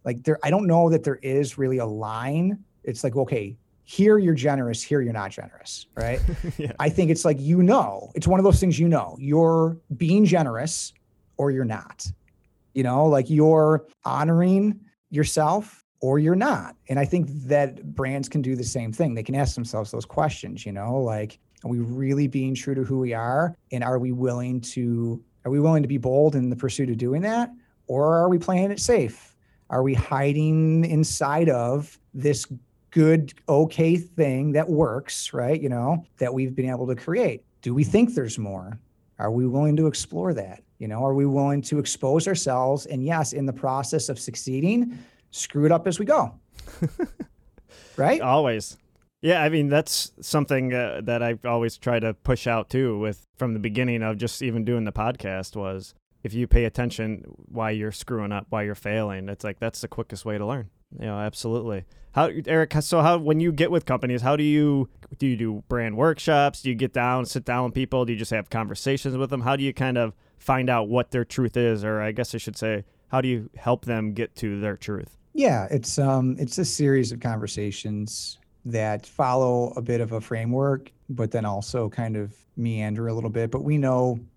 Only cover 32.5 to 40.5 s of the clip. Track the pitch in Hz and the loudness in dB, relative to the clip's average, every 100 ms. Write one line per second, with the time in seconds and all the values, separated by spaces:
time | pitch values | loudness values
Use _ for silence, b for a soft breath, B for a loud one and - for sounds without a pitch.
32.5 | 123 _ _ _ - 156 165 139 - - | -14 _ _ _ 4 6 6 2 -8 0
33.5 | 143 160 - 165 175 170 - 147 131 151 | 2 2 2 2 2 0 0 0 2 0
34.5 | 147 160 156 147 117 - - - - 120 | 0 2 2 2 0 -6 -10 -8 -4 -2
35.5 | 160 143 120 123 165 - _ 127 131 131 | 0 -2 -2 0 -2 -4 _ -4 -2 -4
36.5 | 131 127 127 127 123 - 190 220 113 - | -2 -4 -2 -4 -4 -2 0 0 -2 -12
37.5 | _ - 123 151 202 240 240 120 - 104 | _ -4 0 4 4 4 2 -4 -4 -6
38.5 | 95 92 110 - _ _ _ 104 117 127 | -8 -10 -14 -16 _ _ _ -2 0 0
39.5 | 127 151 151 160 - - 165 180 135 95 | 2 2 4 2 0 -6 -4 -2 -2 -6